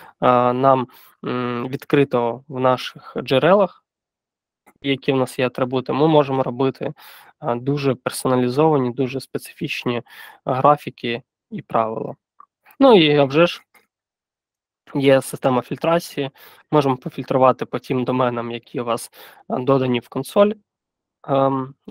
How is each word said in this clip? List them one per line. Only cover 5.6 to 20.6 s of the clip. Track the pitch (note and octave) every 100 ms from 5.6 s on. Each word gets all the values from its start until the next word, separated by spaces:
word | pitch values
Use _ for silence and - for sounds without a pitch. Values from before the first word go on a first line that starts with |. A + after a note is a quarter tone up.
| B2+ B2+ B2+
ми | C3 D#3+
можемо | D3+ C#3 C3+
робити, | C3 A#2+ C3+ - - - - - - _
е, | D3+ A#2+
дуже | C3 C#3+ C#3 B2
персоналізовані, | - - C3+ B2+ B2 B2+ D#3+ D3 B2
дуже | A#2+ B2+ C3
специфічні | - - - - D#3+ - B2+ A#2+ - - - - -
графіки | C3 C#3+ C#3+ - - A#2+ A#2 - _ _
і | G#3
правила. | - A#2+ A2 A2 - - _ _ _ _ _ -
Ну | C4+ G#3
і, | D#3 D3
а |
вже | C3+ C#3+ E3+
ж, | - _ _ _ _ _ _ _ _ _ _ _ _ _ D3
є | C3+ C3+
система | - C#3+ C3+ B2+
фільтрації. | - B2 D#3+ E3+ - - C3+ - - - _
Можемо | D3+ C3+ B2+
пофільтрувати | - - B2 C3 C3 A#2+ -
по | B2
тим | - C3
доменам, | B2 B2+ B2+ A#2+ A#2
які | A#2+ - D3
у | A#2+
вас, | A2+ - - - - -
е, | B2+
додані | B2+ C3+ B2+ A#2+
в | -
консоль, | C3+ C3+ G#3 G#3 G#3+